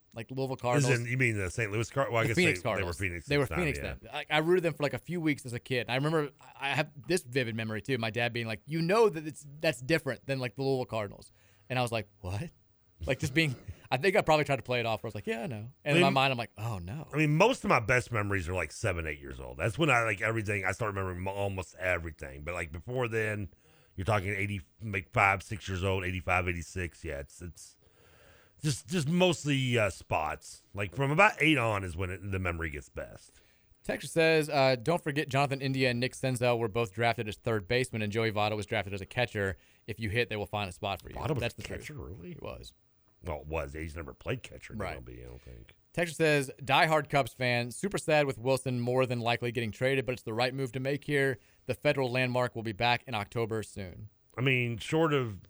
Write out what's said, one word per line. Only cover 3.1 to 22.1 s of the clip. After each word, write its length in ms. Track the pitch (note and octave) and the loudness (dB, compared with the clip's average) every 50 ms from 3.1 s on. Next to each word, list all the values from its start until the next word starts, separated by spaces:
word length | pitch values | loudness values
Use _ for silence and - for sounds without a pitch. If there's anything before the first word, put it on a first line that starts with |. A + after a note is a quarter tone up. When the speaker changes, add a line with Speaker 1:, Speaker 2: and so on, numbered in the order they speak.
| E2+ E2+ - | -4 -6 -4
Speaker 1:
They 80 | - C#3+ | 0 0
Speaker 2:
at 40 | C#3+ | 0
Speaker 1:
were 60 | C3+ | 0
Speaker 2:
the 20 | - | 0
time, 100 | - - | 0 -2
Speaker 1:
Phoenix 200 | F3 D3 - C#2 | 0 -2 -2 -4
Speaker 2:
yeah. 160 | C#2 - - - | -6 -8 -8 -10
Speaker 1:
then. 80 | - - | -12 -12
I, 140 | B2+ D3 D3 - | -10 -10 -4 0
I 80 | D#3 D#3 | 0 2
rooted 240 | D#3 E3+ F3+ F#3 | 4 4 4 4
them 120 | E3 E3 D3+ | 4 2 0
for, 100 | - D3 | 0 -2
like, 100 | C3+ - | -2 -2
a 40 | A#2 | -4
few 220 | - - E3+ F3 | -6 -6 -4 -2
weeks 240 | D#3 D#3 C#3 - - | 0 0 0 -2 -4
as 80 | B2 | -8
a 60 | A#2 A#2 | -8 -8
kid. 280 | - - C3 B2 A2 - | -4 -2 -2 -2 0 0
I 80 | A#2+ | 0
remember 340 | C3 C#3+ D3+ E3 D#3 D3 C3+ - _ - - - A#2+ | 0 2 2 2 2 0 0 -6 _ -20 -20 -12 -6
I 80 | C3+ C#3 | -4 -2
have 220 | C3+ C3+ - - - C#3 A2 C3+ | 0 0 0 -2 -4 -10 -4 0
this 140 | F3 F#3 | 0 0
vivid 340 | - A#2+ B2 C#3 B2 A2+ A2 | 0 0 0 0 0 0 -2
memory, 260 | A2+ A2 A2 A2 G#2 | -4 -2 -2 -4 -4
too. 160 | - - C3+ A2+ | -2 -2 -2 0
My 120 | A2+ A2+ | 0 -2
dad 220 | G2+ A#2+ A#2+ A#2+ | 0 0 0 0
being 140 | A2+ A#2+ A#2 | 0 -2 -4
like, 140 | A2+ A2 - - | -4 -6 -6 -6
"You 140 | C#3 D#3 E3 | -4 -2 0
know 260 | E3 E3 G3+ A#3 A#3 G#3 | 2 4 6 6 6 6
that 180 | D#3 D#3+ D3+ | 4 0 -8
it's, 180 | D#3 D3 - - C#3+ C#3+ D3+ | -8 -10 -12 -14 -18 -8 -2
that's 200 | E3 D#3+ D3+ - | 0 0 0 0
different 440 | C3 B2+ D#3+ D#3 - C3+ A2+ - - | 0 2 2 2 2 -2 -6 -4 -4
than, 120 | - C3+ C3 | -4 -2 -2
like, 160 | B2+ B2 - | -2 -4 -4
the 80 | - | -2
Louisville 220 | C3+ C3+ C3+ B2+ B2 | 0 2 2 2 0
Cardinals." 480 | - A2+ G#2+ G#2 G2+ - - - - _ _ _ _ _ _ _ - | -2 -2 -2 -2 -4 -6 -12 -20 -20 _ _ _ _ _ _ _ -2
And 80 | B2 | 0
I 60 | B2+ | 0
was 80 | B2 A#2 | 0 0
like, 160 | A2+ A2 G2+ - _ _ | 0 -2 -4 -6 _ _
"What?" 300 | - F2 F#2+ G2+ E3+ E3+ - _ _ _ _ _ _ _ _ - - | -6 -4 -4 -4 -6 -8 -12 _ _ _ _ _ _ _ _ -6 -2
Like, 140 | - C3+ - | -2 -2 0
just 120 | D#3 C#3+ | 0 0
being, 220 | B2+ D#3+ E3 D3 A#2+ - - - - - - - | 2 2 2 2 0 -4 -8 -14 -14 -12 -6 -4
I 40 | C3 | -2
think 200 | C3 D#3+ G3 F#3 | 0 2 4 4
I 60 | G3+ | 4
probably 220 | D#3+ - D#3 D3+ D3 | 4 6 4 4 4
tried 120 | - C#3 | 2 0
to 60 | - - | -2 -2
play 160 | - B2 A#2+ | -2 -2 0
it 60 | A2+ | 0
off 180 | A2+ A2 G#2 - | 0 0 -2 -4
where 20 | |
I 40 | A2+ | -6
was 40 | G#2 | -8
like, 140 | G#2+ - G#3+ | -6 -4 -4
"Yeah, 140 | A3 A#3 | -4 -4
I 40 | A3+ | -4
know." 220 | E3+ A2+ G#2 G#2+ B2 - _ - | -6 -6 -8 -10 -12 -14 _ -2
And 100 | D3 D3 | 2 4
Speaker 2:
I 40 | F3 | 6
Speaker 1:
in 20 | |
my 80 | F3+ F#3+ | 6 6
Speaker 2:
mean, 60 | D#3+ | 6
Speaker 1:
mind, 180 | C3+ C3+ C#3 | 4 4 4
I'm 40 | C3 | 2
like, 140 | A#2+ A2 - - - | 0 -4 -6 -8 -8
"Oh, 200 | A2 A#2 A2 F#2 | -6 -6 -4 -6
no." 280 | E2+ F2+ A#2 D#3+ - - - | -6 -8 -8 -10 -8 -4 0
Speaker 2:
I 20 | |
mean, 200 | D3+ D#3 D3 D3+ | 2 4 4 6
most 260 | D#3+ G3+ B3 C4+ - | 8 8 6 6 4
of 60 | - G3+ | 2 4
my 100 | D#3+ B2 | 4 4
best 320 | G#2+ A2+ B2+ B2+ - - | 4 4 2 2 2 0
memories 380 | A#2+ G#2+ G2+ G2+ G2+ G2 E2+ E2+ | 0 0 0 2 0 0 0 -2
are, 60 | F#2 | -2
like, 180 | F2+ E2 D#2 | -2 -2 -4
seven, 340 | - - - G2+ F2 E2 D#2+ | -4 -4 -2 -2 -2 -2 -2
eight 140 | D#2 D2 C#2 | -6 -6 -8
years 180 | C#2+ C2+ C2 B1 | -10 -12 -12 -12
old. 180 | C2 B1 B1+ | -12 -10 -6
That's 220 | C#2 F2 A2+ G2+ - | -2 -2 -2 0 2
when 100 | E3 D3 | 4 4
I, 140 | B2+ A#2+ | 4 4
like, 180 | A2+ A2 G#2+ F2+ | 4 2 0 0
everything, 440 | A2 G#2+ A2+ A2+ G#2 G#2 G#2 G2+ F#2+ | 0 0 0 0 0 -2 -2 0 0
I 80 | F#2+ | -2
start 200 | F#2+ - A#2+ G#2 G2 | -2 -2 -2 -2 -2
remembering 260 | G2 F#2+ F#2 F2+ F2 | -2 -2 -4 -4 -4
mo-, 80 | F#2 G2 | -4 -4
almost 460 | G2 G2+ G2+ G2 F#2+ F#2+ F2+ - - | -4 -2 -2 -2 -2 -4 -8 -8 -8
everything. 680 | - F#2 F2+ F2+ F2 E2 E2 | -4 0 0 0 0 -2 -6